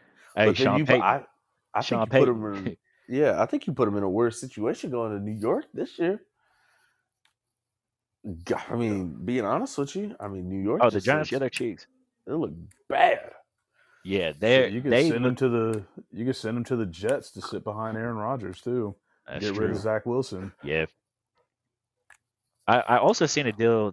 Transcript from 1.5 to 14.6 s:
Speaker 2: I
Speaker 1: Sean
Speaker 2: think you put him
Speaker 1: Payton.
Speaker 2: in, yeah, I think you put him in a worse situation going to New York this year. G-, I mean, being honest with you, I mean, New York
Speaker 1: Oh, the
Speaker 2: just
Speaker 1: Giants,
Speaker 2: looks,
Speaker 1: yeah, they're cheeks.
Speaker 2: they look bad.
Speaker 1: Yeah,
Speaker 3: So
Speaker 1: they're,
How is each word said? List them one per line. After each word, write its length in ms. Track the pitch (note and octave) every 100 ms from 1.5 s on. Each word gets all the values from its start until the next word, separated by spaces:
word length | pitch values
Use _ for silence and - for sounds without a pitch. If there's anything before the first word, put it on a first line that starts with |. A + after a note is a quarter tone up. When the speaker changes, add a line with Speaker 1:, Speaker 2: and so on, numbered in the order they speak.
| _ _
Speaker 2:
I 60 | G#2+
Speaker 1:
Sean 260 | - A#2 A2+
Speaker 2:
think 60 |
you 40 | C3+
put 80 | C3
him 240 | A2+ A2 G2
Speaker 1:
Payton. 20 | F#2 - _ _ -
Speaker 2:
in, 80 | C3
yeah, 260 | D3 F2
I 40 | A#2
think 200 | D4 -
you 60 |
put 160 | C3+ A2
him 80 | G2+
in 80 |
a 40 | G2
worse 300 | G2+ A#2 A2+
situation 480 | C3 - A2 - G3
going 200 | A#2+ A2+
to 80 | G#2
New 180 | G2+ G#2+
York 280 | G#2+ G#3+ -
this 240 | - - -
year. 220 | E3+ G#3 _ _ _ _ _ _ _ _ _ _ _ _ _ _ _ _ _ _ _ _ G#2+ E2
G-, 100 | E2+ - -
I 60 | A#2
mean, 480 | A2+ G2+ F2+ B1+
being 200 | F#2 B2+
honest 340 | G2+ C#3+ C4 -
with 180 | C#3+ F#3
you, 180 | G#3 -
I 80 | G#2
mean, 200 | F#2+ F2+
New 140 | F#2+
York 180 | G2 D3
Speaker 1:
Oh, 100 | A#2+
the 60 | G#2
Speaker 2:
just 80 | G2
Speaker 1:
Giants, 140 | D3+
Speaker 2:
looks, 100 | D3+
Speaker 1:
yeah, 60 | C#3
they're 100 | C3
cheeks. 360 | - B2 F#2 - _ _ _
Speaker 2:
they 100 | -
look 180 | D3+ B2 - - _ -
bad. 300 | C3 F3+ - - - _ _ _ _ _ _
Speaker 1:
Yeah, 260 | F#2 G2 E2
Speaker 3:
So 60 | D2
Speaker 1:
they're, 300 | G#2+ C3